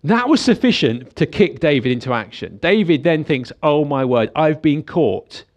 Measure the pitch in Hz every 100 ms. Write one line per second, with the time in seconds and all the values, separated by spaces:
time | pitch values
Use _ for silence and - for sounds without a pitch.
0 | 143 233 254 311 - 214 254 196 139 120
1 | 123 - 156 - 190 - 160 147 127 123
2 | 131 120 104 - 87 98 165 214 175 151
3 | 165 160 151 143 123 - 156 147 147 139
4 | 131 120 110 - 156 151 156 147 151 180
5 | 131 95 - - -